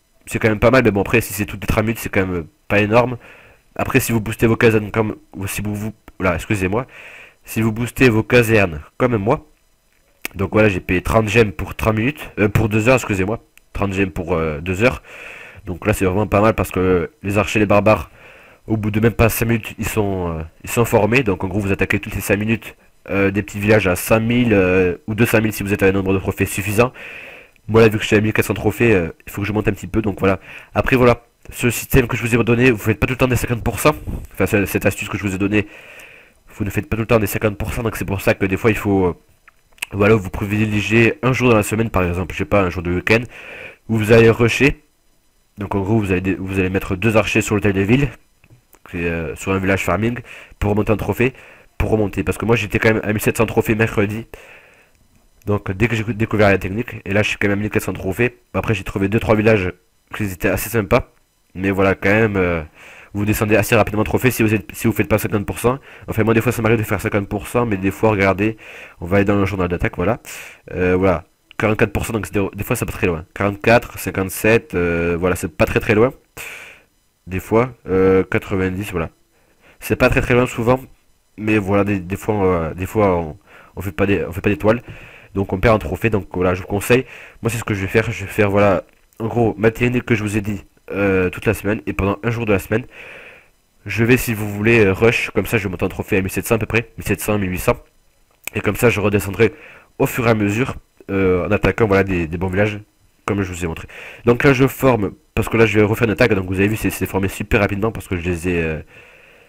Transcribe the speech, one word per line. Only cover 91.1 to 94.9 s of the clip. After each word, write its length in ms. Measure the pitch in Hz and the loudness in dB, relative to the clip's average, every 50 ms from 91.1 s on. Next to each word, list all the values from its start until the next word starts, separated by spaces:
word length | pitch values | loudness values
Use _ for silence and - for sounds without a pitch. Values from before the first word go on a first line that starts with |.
| 95 92 92 90 | 2 2 0 0
toute 160 | - - - | -4 -2 -2
la 80 | 117 101 | -2 -2
semaine 280 | - - 101 110 - - | 0 -2 -4 -4 -2 -4
et 60 | 101 | -6
pendant 260 | - - 95 98 98 - - | -4 0 0 0 0 0 -2
un 80 | 120 | -4
jour 140 | 117 117 117 | -4 -2 0
de 80 | 107 101 | 0 0
la 60 | 92 | 0
semaine, 260 | - - 107 117 123 - - - - - - - - - - - _ _ _ _ _ _ _ _ _ | 0 -2 -4 -4 -4 -6 -14 -20 -20 -20 -20 -20 -20 -20 -20 -20 _ _ _ _ _ _ _ _ _
je 200 | 101 92 101 117 | -8 -2 0 4
vais 100 | 113 127 | 4 4
si 180 | - - 123 113 | 2 2 -2 -4
vous 160 | 101 107 104 | -4 -4 -6
voulez, 360 | 101 104 104 113 117 117 104 | -4 0 2 4 4 6 6
euh, 80 | 95 | 4